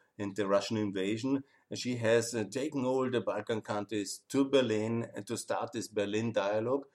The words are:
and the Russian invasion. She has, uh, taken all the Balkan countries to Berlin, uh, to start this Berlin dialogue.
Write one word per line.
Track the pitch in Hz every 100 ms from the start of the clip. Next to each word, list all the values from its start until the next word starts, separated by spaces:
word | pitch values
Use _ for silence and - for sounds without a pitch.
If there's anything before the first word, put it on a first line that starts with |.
| _ -
and | 101
the | 98 98
Russian | 101 - 113
invasion. | 104 95 95 117 131 139 - _ -
She | 117 123 120
has, | 113 117 113
uh, | 120 101
taken | 127 151 143
all | 127 131 127
the | 117
Balkan | 104 92 - 110
countries | - 107 104 107 98 - -
to | 135
Berlin, | 135 139 120 107 110 117 120 -
uh, |
to | 101 110
start | - 101 117
this | 117 98
Berlin | 104 101 107 117
dialogue. | 107 98 107 117 139 -